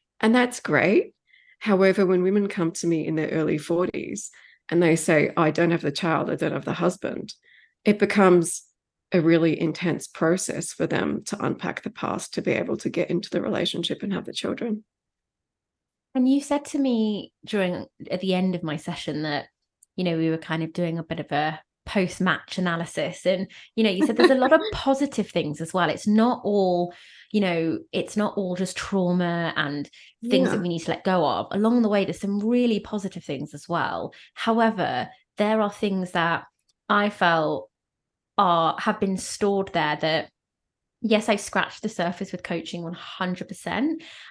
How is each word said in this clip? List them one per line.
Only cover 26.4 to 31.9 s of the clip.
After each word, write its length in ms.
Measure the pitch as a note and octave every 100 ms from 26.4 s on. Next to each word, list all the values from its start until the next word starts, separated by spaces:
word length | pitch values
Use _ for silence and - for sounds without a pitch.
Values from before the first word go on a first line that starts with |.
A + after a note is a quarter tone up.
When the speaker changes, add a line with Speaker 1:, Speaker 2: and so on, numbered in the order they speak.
Speaker 2:
all, 500 | G3+ G#3 F#3 F3 F3 - - - -
you 100 | G#3
know, 380 | F#3+ E3+ E3 C3 -
it's 240 | - - G#3
not 220 | G#3 -
all 180 | F#3 F3
just 220 | F#3 -
trauma 760 | - G3 F3+ F3+ F3 E3+ E3 -
and 340 | D3 D3 C#3 - - _ A#3
things 180 | B3+ C4
Speaker 1:
Yeah. 80 | -
Speaker 2:
that 60 |
we 80 | F3
need 140 | E3+
to 80 | E3+
let 120 | -
go 220 | G3 F#3 D3
of. 200 | F#2+ -
Along 300 | G3 A3 B3
the 80 |
way, 160 | G#3+